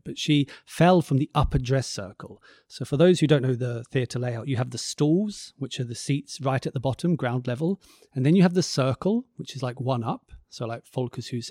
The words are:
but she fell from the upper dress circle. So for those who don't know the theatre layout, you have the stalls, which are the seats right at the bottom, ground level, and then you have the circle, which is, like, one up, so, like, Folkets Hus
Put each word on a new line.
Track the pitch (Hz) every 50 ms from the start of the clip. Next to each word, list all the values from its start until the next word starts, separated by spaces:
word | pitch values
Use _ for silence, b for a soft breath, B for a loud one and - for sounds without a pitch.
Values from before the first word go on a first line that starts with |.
| -
but | - 90
she | - - - 151 147 139 B B B B
fell | - - - 160 180 185 175
from | - - 139
the | 131 147 - -
upper | 147 139 - - 139
dress | 127 120 135 135 123
circle. | - - - 98 92 101 - - - 101 - b b b b b b
So | - - 131
for | - 147
those | 135 165 185 180 -
who | 160
don't | 135 151 139
know | 123 131 127
the | 117 127 120 120 117 120 -
theatre | - 135 123 - - 123
layout, | 123 123 117 113 117
you | 143 131
have | 113 127 123
the | 120
stalls, | 113 - - - - 147 151 160 190 214 208 196 - - - _
which | _ 127 117 - -
are | 123
the | 117 117
seats | - - - 139 147 - - - -
right | 131 135 131 139 -
at | 160 -
the | 135
bottom, | - - 123 - - 175 170
ground | - 131 120 120 127 123
level, | 127 123 127 160 175 196 b b b b b b b _
and | 131 127
then | 147 175
you | 202
have | 175 185 175
the | 185 156
circle, | - - 143 131 131 123 - - 185 220 240 262 - _
which | - 165 - -
is, | 127
like, | 131 123 120 127
one | 123 131 131 120
up, | 113 120 208 254 - _ - - _
so, | _ - - 123
like, | 113 117 117 -
Folkets | _ - 135 127 120 - 127 113 -
Hus | 127 120 117 -